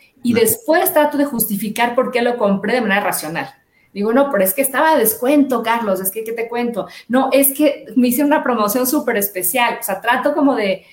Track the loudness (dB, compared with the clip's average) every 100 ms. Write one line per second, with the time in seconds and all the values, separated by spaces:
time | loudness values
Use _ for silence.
0 | _ _ 0 2 2 0 0 2 4 2
1 | 2 2 -2 -2 -4 -4 -4 -2 0 0
2 | 0 0 0 0 0 0 0 0 0 0
3 | 0 -4 -6 -8 -8 -12 _ _ _ -4
4 | 0 2 2 2 0 0 -2 2 2 4
5 | 2 0 2 2 2 0 -2 -2 0 -2
6 | -4 -6 -8 -6 -6 -4 -4 -4 -8 -12
7 | -2 0 2 2 2 2 0 0 -4 0
8 | 2 2 2 2 0 -2 0 0 0 0
9 | 0 -2 -2 -4 -4 0 -2 -2 -6 -4
10 | -2 0 0 2 2 2 -2 -4 _